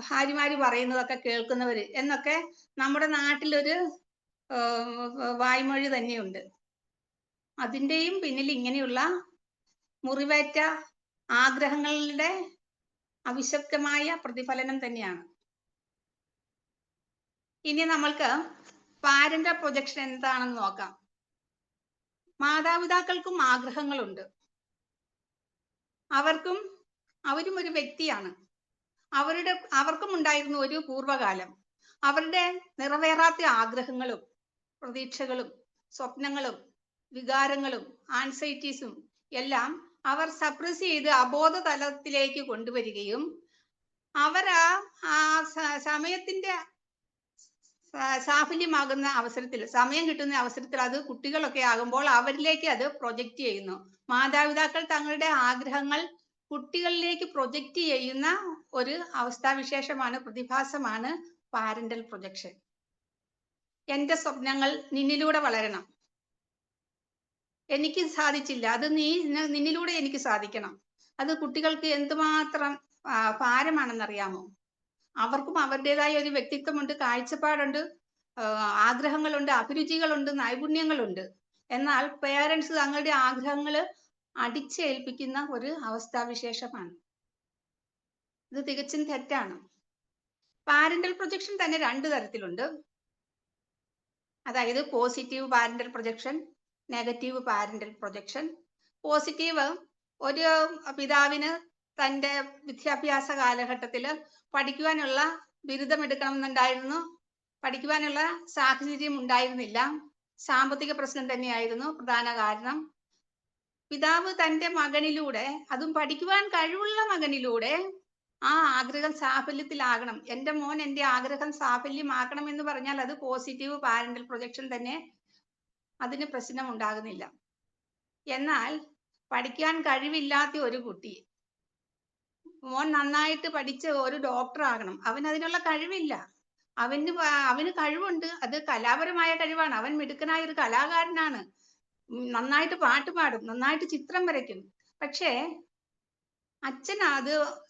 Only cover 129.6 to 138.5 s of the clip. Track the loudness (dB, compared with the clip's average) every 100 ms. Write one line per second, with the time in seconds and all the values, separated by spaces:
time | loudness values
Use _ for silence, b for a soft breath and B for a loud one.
129.6 | 0 2 2 2 0 -2 2 2 2 0
130.6 | -2 -2 -6 -12 -14 -18 _ _ _ _
131.6 | _ _ _ _ _ _ _ _ -20 -16
132.6 | -6 -2 0 2 2 2 2 0 -2 -4
133.6 | -4 -4 -2 0 0 -2 -2 -2 -4 0
134.6 | 0 0 -4 -6 -4 -2 -2 -2 0 0
135.6 | 0 0 -2 -4 -4 -4 -10 _ _ _
136.6 | _ -4 -2 0 -2 0 2 4 4 2
137.6 | 0 0 0 0 -2 -2 -4 -6 -4